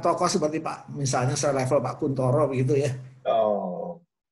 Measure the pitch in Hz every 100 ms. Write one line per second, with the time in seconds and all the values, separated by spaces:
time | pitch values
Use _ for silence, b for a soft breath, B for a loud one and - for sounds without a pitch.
0 | 175 170 175 190 151 160 151 147 - 143
1 | 135 135 123 131 147 135 127 143 123 -
2 | 147 131 127 147 143 131 131 139 143 -
3 | - - 107 113 107 101 95 87 87 85
4 | _ _ _